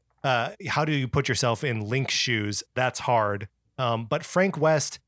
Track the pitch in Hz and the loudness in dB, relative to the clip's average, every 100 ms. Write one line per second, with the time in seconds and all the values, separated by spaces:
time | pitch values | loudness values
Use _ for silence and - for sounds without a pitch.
0 | _ _ 139 123 131 - 175 147 151 147 | _ _ -2 0 -2 -2 0 2 2 0
1 | 127 147 135 120 123 113 143 110 104 131 | 0 0 0 2 2 2 0 -2 -2 -2
2 | 131 - - 113 104 101 - - 127 - | 0 -2 0 0 -2 -4 -4 -2 -2 0
3 | - 120 104 101 101 _ _ - 127 113 | 0 2 2 -2 -8 _ _ -4 -2 -2
4 | 113 147 - 180 190 156 156 156 - - | -2 -4 -2 0 0 2 2 2 0 -6